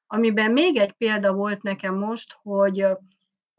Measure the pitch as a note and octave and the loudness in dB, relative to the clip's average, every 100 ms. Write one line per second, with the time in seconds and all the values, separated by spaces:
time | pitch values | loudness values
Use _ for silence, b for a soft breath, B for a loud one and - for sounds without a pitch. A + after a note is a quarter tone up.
0 | _ G#3+ A3+ G#3+ A3 B3 F4 C4+ G3+ - | _ 0 2 2 2 2 2 2 0 0
1 | A3+ G#3+ G3+ G3 G#3 G3+ - F#3+ G3 F#3+ | -2 0 0 0 -2 -4 -6 -6 -4 -4
2 | G#3 A3+ - - G#3 G3 G3 F#3+ F#3+ F#3+ | -4 -8 -12 -20 -6 0 2 2 0 -2
3 | F#3+ _ _ _ _ | -8 _ _ _ _